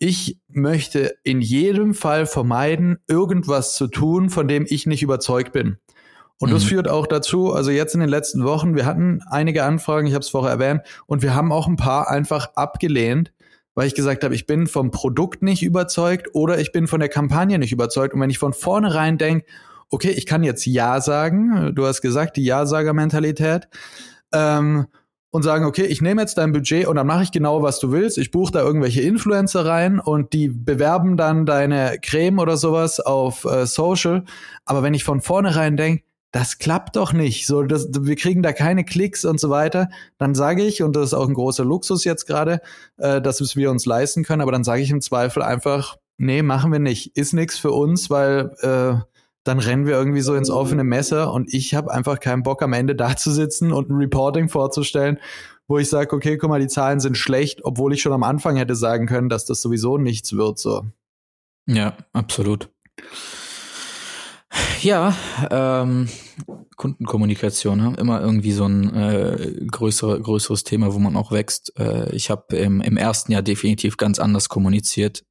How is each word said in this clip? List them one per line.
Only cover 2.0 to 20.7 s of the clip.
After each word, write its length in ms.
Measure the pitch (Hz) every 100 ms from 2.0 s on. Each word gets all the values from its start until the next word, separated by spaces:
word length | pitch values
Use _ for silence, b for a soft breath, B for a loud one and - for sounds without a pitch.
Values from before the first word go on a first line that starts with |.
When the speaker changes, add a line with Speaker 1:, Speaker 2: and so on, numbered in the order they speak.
| 156 156 156
Speaker 1:
vermeiden, 720 | 147 120 120 147 160 175 170 -
irgendwas 680 | 160 190 185 139 139 127 -
zu 100 | 131
tun, 420 | - 151 175 190
von 180 | 175 139
dem 160 | 147 151
ich 180 | 151 160
nicht 160 | 151
überzeugt 500 | 143 131 - 123 131
bin. 240 | 135 113 98 _ b b b b b
Und 120 | 131
das 100 | 110
Speaker 2:
Mhm. 60 | 202
Speaker 1:
führt 200 | 190 156
auch 200 | 151 151
dazu, 440 | 151 - 185 185
also 200 | 156 139
jetzt 220 | 143 156
in 60 | 175
den 80 | 151
letzten 360 | 147 147 131
Wochen, 320 | 127 156 170 151
wir 100 | 127
hatten 340 | 165 180 170 -
einige 360 | 143 160 151
Anfragen, 420 | 139 156 - 151 147
ich 80 |
hab's 140 | 139 -
vorher 240 | 135 127
erwähnt, 300 | 120 131 147 B B B
und 140 | 143
wir 120 | 135
haben 160 | 131 165
auch 160 | 156 156
ein 80 | 175
paar 320 | 131 139 -
einfach 440 | 143 147 151 123
abgelehnt, 800 | - 143 - 175 131 113 139 165 _ b b b
weil 140 | - 135
ich 80 | 139
gesagt 260 | 139 135
hab, 80 | 135
ich 160 | 120 -
bin 220 | 151 170
vom 240 | 147 127
Produkt 500 | - 131 120 180 -
nicht 220 | 190 185
überzeugt 640 | 180 180 180 - 170 180 -
oder 240 | 151 160 175
ich 100 | 151
bin 160 | 170 165
von 140 | 160
der 80 | 143
Kampagne 500 | 147 143 151 190 185
nicht 140 | 120
überzeugt. 420 | 123 117 135 135
Und 60 | 139
wenn 100 | 135
ich 80 | 131
von 140 | 143
vornherein 680 | - 175 202 214 156 156 160
denk, 260 | 156 160 - B B B B
okay, 200 | - 190
ich 140 | - -
kann 180 | 160
jetzt 200 | 156 117
Ja 360 | 127